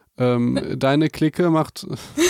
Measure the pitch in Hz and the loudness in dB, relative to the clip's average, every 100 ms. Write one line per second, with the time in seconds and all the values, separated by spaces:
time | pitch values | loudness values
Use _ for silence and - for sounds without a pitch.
0 | _ - 123 120 120 131 - 135 135 147 | _ -2 0 2 0 0 -4 -2 2 2
1 | 156 - 156 - 175 160 - - - - | 0 0 -2 2 2 2 0 -6 -12 -12
2 | - - | -8 0